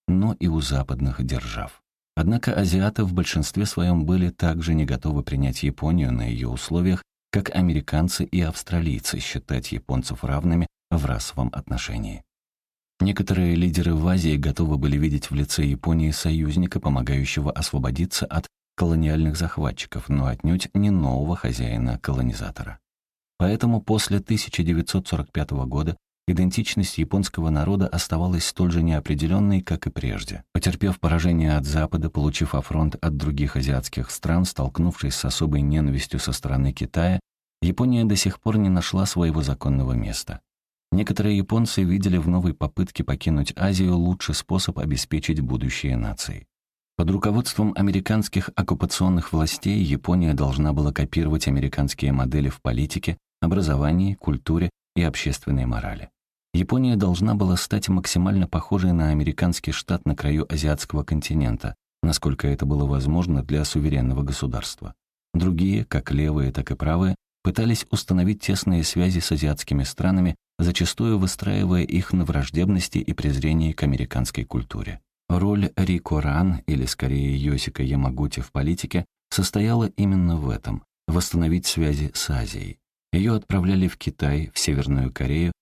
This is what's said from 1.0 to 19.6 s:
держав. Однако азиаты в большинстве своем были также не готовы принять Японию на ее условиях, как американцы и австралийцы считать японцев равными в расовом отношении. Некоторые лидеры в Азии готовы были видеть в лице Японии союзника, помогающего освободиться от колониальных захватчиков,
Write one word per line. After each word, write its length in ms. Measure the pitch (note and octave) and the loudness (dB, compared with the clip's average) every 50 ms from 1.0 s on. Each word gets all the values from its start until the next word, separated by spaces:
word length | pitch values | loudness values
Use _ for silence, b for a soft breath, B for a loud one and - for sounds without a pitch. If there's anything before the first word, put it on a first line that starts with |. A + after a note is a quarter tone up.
| C#2 C2+ B1 - B1+ | -2 -2 -2 -2 -4
держав. 560 | B1+ C2+ B1 A#1+ A1+ G#1+ G#1+ - - - - _ _ _ _ _ _ _ | -4 -4 -4 -6 -6 -8 -8 -10 -10 -12 -18 _ _ _ _ _ _ _
Однако 360 | E2 D#2 F2+ A2+ A#2+ - - - | -2 0 2 2 0 0 0 0
азиаты 520 | - G2+ F2 F2 F#2+ F#2+ G#2+ G#2+ - G#2+ | 2 2 2 2 2 2 2 2 0 0
в 100 | F#2 F2+ | 0 0
большинстве 500 | F2+ F2 - - E2 D2 - - F#2+ G#2 | 0 0 0 0 -2 -2 -2 -2 -2 -2
своем 400 | G2 - F2+ F2 F2+ F2 E2+ D2+ | -2 0 0 2 2 4 2 2
были 260 | D#2+ F2+ F#2 F2+ F2 | 2 2 2 2 2
также 440 | - - F#2 E2+ D#2+ E2 D#2+ D#2+ E2 | 0 0 0 0 0 0 0 0 2
не 100 | D#2 D2+ | 2 2
готовы 380 | C2 B1 B1 - D#2 D2+ C#2+ C2+ | 0 0 -2 -2 -2 -2 -2 -2
принять 400 | - C#2+ C2+ C#2 C2 B1 - - | -2 -2 0 0 0 0 -2 -2
Японию 500 | C#2 - - - D#2 E2+ F2 D2 B1+ B1 | -2 -2 -2 0 0 2 2 2 2 0
на 160 | A#1 A#1 A#1 | 0 -2 -2
ее 220 | A#1 A#1+ B1 A#1 | -4 -4 -4 -4
условиях, 520 | B1 B1+ - - D#2+ F2 F2+ F#2+ F#2 F#2 - _ _ _ _ _ | -6 -6 -4 -2 0 0 2 2 0 0 -2 _ _ _ _ _
как 240 | - G2+ G2 - - | -2 -2 -2 -2 0
американцы 720 | F#2+ F#2 F2 D#2 D2+ C#2+ - - D#2 E2 F2+ - - D#2+ | 2 2 2 2 2 0 0 0 2 2 2 0 -2 -4
и 180 | - - F2+ E2+ | -2 0 0 0
австралийцы 760 | D#2 D#2+ - - - F2 E2+ E2 D#2+ B1+ A1 - - - G1+ | 0 -2 -6 -6 -4 -2 0 0 0 -2 -2 -4 -6 -6 -6
считать 540 | - - - B1 - - C#2 A#1+ - - - | -6 -6 -6 -8 -6 -4 -4 -4 -4 -4 -8
японцев 500 | - - - C2+ B1+ B1 - B1 - - | -8 -6 -4 -2 -2 -2 -4 -6 -6 -4
равными 440 | B1 C2+ D2 D2+ F2 E2 E2+ E2+ - _ _ _ - | -2 -2 0 2 2 2 2 0 -2 _ _ _ -2
в 160 | E2 D#2 C#2 | -2 0 0
расовом 420 | B1+ B1+ A1+ - - - - B1 B1 - | 0 -2 -4 -6 -6 -4 -4 -4 -2 -4
отношении. 680 | - - - A#1 A#1+ - - A1+ A1+ G#1+ G1+ G1+ G1+ - _ _ _ _ _ _ _ _ _ _ _ _ _ _ - | -6 -8 -6 -6 -6 -6 -6 -6 -6 -6 -8 -10 -12 -16 _ _ _ _ _ _ _ _ _ _ _ _ _ _ 0
Некоторые 540 | F#2 G2+ G2 - F#2+ - G2 F#2 F2+ E2+ E2+ | 0 0 2 0 0 0 2 2 2 2 4
лидеры 400 | E2+ F2 F2+ D2+ F2 E2 E2+ E2 | 4 2 2 2 2 2 2 2
в 120 | D#2 D#2+ | 2 2
Азии 300 | F2+ F#2 F#2 E2 D#2+ D2+ | 2 2 2 2 2 2
готовы 400 | C#2+ C#2+ D2+ C#2+ - E2+ D#2 D2+ | 2 0 0 0 0 0 0 0
были 220 | C#2 C#2 C#2+ C#2+ C#2+ | 2 2 2 2 2
видеть 320 | D2+ D#2 D2 C#2+ - - | 2 2 0 -2 -4 -2
в 40 | C#2+ | -2
лице 300 | C#2+ C#2+ - - - D2+ | -2 -2 -2 0 0 0
Японии 460 | C#2+ C#2 C2 - E2 E2 E2 D#2 D#2 | 0 0 0 0 0 2 2 2 2
союзника, 680 | D2+ - - E2+ D#2+ D#2+ D#2 D2+ D2+ F2 F2+ F2+ - F#2+ | 0 0 0 0 0 0 0 0 0 0 0 0 0 -2
помогающего 720 | - D2+ C#2 C2 B1 B1+ C#2 C#2 C2+ - - D2+ C#2+ D2+ | 0 0 0 0 0 0 0 0 0 -2 -2 -2 -2 -2
освободиться 760 | - - D#2 - - C#2 B1+ B1+ B1+ C#2+ F2 F#2 - - - | -2 -4 -4 -4 -2 -2 -2 -2 -2 -2 -2 -2 -2 -4 -4
от 200 | - - E2 - - _ _ _ _ _ | -4 -2 -4 -4 -6 _ _ _ _ _
колониальных 600 | - F2+ E2 E2 D#2+ D#2+ D2+ D#2 D#2 D#2+ D#2 D2+ | -2 0 2 2 2 2 2 2 2 2 0 0
захватчиков, 760 | D#2 E2+ C#2+ - - | 0 -4 -4 -4 -2